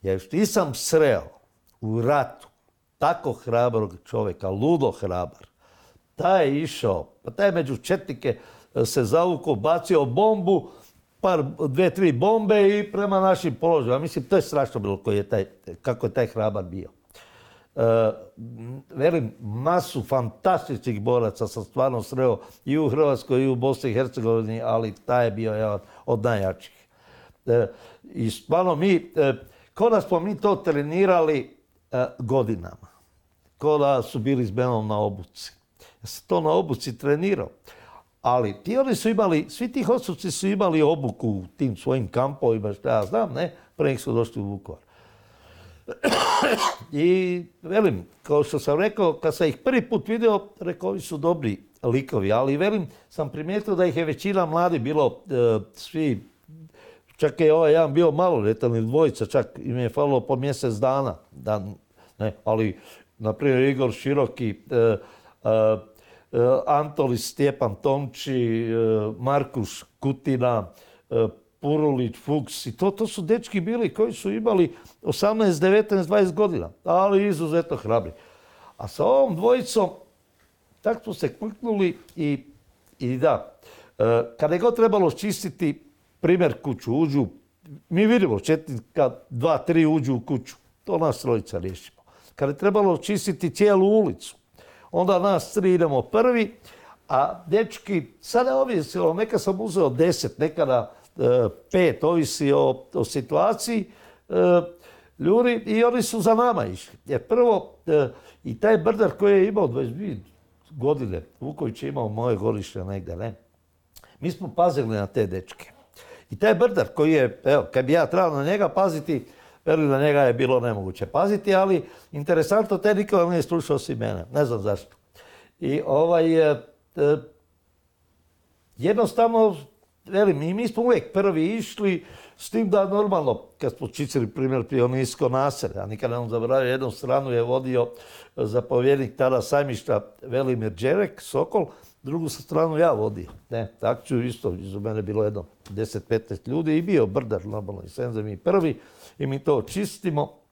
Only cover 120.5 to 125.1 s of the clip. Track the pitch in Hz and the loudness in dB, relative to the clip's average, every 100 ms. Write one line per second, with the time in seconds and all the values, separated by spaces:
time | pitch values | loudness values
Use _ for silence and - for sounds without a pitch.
120.5 | 127 120 104 95 90 98 143 196 208 208 | 2 0 -4 -8 -8 -4 0 0 0 2
121.5 | 190 190 180 - - _ 151 147 165 156 | 2 4 0 -2 -20 _ -10 0 2 4
122.5 | 202 214 196 208 202 208 196 170 175 - | 2 2 0 2 0 2 2 2 0 0
123.5 | 170 - 143 - 117 110 95 95 135 139 | -2 -2 -4 -2 -6 -4 -6 -6 -2 0
124.5 | 117 101 101 - _ _ | 0 -2 -4 -6 _ _